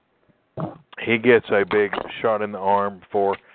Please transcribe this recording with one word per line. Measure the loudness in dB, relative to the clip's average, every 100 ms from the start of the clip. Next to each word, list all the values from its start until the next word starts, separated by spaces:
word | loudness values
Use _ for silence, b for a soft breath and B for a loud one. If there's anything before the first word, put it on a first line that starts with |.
| _ _ _ _ _ -12 -12 -12 _ -10
he | -2 0
gets | 6 4 4
a | 0 0
big | 0 0 -2 -10 -6
shot | -2 -2
in | -4
the | -4
arm | 0 0 0 -6 -6
for | -2 0 -2 B